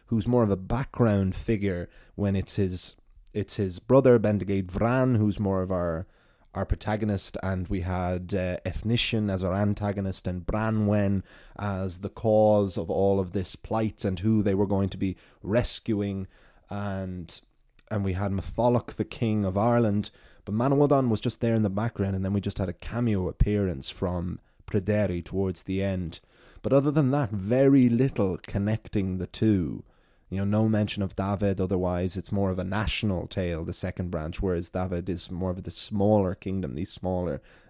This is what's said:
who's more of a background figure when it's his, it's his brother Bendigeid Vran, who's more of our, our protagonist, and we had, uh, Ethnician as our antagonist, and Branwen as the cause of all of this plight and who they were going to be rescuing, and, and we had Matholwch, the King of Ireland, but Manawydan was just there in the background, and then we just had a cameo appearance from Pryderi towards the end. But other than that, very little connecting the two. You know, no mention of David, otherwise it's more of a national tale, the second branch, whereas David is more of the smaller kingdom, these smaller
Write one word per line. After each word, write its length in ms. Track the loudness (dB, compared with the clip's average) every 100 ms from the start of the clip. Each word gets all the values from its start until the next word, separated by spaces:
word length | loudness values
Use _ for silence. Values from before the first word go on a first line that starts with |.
| _
who's 200 | -2 2
more 160 | 4
of 80 | 4
a 60 | 2
background 760 | -2 -4 -4 2 4 4 2
figure 560 | -2 -2 0 0 -4 -8 -14 -16
when 200 | -4 0
it's 220 | 0 -2 -2
his, 400 | -2 -2 -8 -10 _ -20 -10
it's 220 | -8 -6 -4
his 240 | -4 -6
brother 380 | 4 6 8 6
Bendigeid 500 | 6 0 0 -2 -2
Vran, 500 | 0 0 2 2 4
who's 200 | 2 2
more 220 | 0 0
of 100 | 0
our, 360 | -2 -2 -4 -8 _ _ _ _
our 100 | -6
protagonist, 720 | -2 -2 -2 -2 0 -2 -4 -6
and 260 | -4 -4 -2
we 140 | -4
had, 500 | -2 -2 -2 -2 -2
uh, 240 | -2 -2 -4
Ethnician 680 | -6 -4 0 0 0 0 0
as 140 | 0
our 80 | 0
antagonist, 760 | 2 0 0 -2 -2 -4 -4 -6
and 200 | -6 -4
Branwen 760 | -2 0 2 2 2 2 0 -2 -20 -20 -6
as 400 | -4 -2 -4 -6
the 100 | -10
cause 680 | -2 4 6 6 6 2 -2
of 100 | -2
all 320 | 2 2 2
of 120 | 0
this 240 | -4 -4 -8
plight 500 | -4 -2 -2 -2 -4
and 140 | 0
who 220 | 2 2
they 120 | 2
were 120 | 2 2
going 220 | 2 0
to 80 | 0
be 220 | -4 -4 -14 _
rescuing, 840 | -2 0 0 -4 -4 -2 -2 -4 -8 _ -20 _ _
and, 720 | -8 -6 -6 -6 -10 -12 -16 _ _ _ -20 _
and 160 | -2 -2
we 80 |
had 180 | 0 -2
Matholwch, 640 | -2 -4 0 2 2 -2
the 100 | -6
King 400 | -6 -2 0 2
of 140 | 0 2
Ireland, 520 | 2 4 2 0 -2 -12 -20 -16 -4
but 80 |
Manawydan 560 | 0 2 4 4 4 4
was 100 | 0
just 220 | 0 -2
there 120 | 0
in 80 | 2
the 60 | 2
background, 480 | 0 -4 -2 -2 0
and 80 |
then 80 | 0
we 80 | 0
just 160 | -2 -4
had 140 | -4
a 20 |
cameo 560 | -6 -8 -2 0 2 0
appearance 640 | 2 2 4 0 -2 -6
from 500 | -4 -2 -2 -4 -6 _ _ -2
Pryderi 560 | -2 0 0 2 -2
towards 420 | -4 -2 -2 -2
the 180 | -4 -2
end. 380 | 0 -2 -4 -10 _ _ -20 -8
But 100 | 2
other 180 | 4 4
than 200 | 2 2
that, 180 | 2 0
very 580 | -2 0 4 6 6 6
little 500 | 4 2 2 0 -2 -6
connecting 720 | -2 -2 -2 -2 -2 -2 -4
the 80 | -6
two. 580 | 0 2 2 0 -6 -14 _ _ _ _
You 100 | -4
know, 60 |
no 240 | 0 2 2
mention 340 | 2 0 -2
of 140 | -4 -2
David, 440 | -2 0 0 0
otherwise 560 | 0 0 0 0 -2 -4
it's 140 | -4
more 200 | -2 0
of 80 | -2
a 60 |
national 640 | -2 -2 -2 0 0 -2 -4
tale, 380 | -4 -2 -2
the 80 | -4
second 380 | -6 -6 -6 -6
branch, 300 | -4 -6 -4
whereas 300 | -2 -2 -2
David 380 | -4 -4 -4 -4
is 220 | -4 -6
more 200 | -4 -4
of 140 | -4
the 60 | -8
smaller 640 | -10 -6 0 4 4 4
kingdom, 400 | -2 -6 -4 -4
these 180 | -6 -6
smaller 500 | -6 -4 -2 -2 -6 -10 -20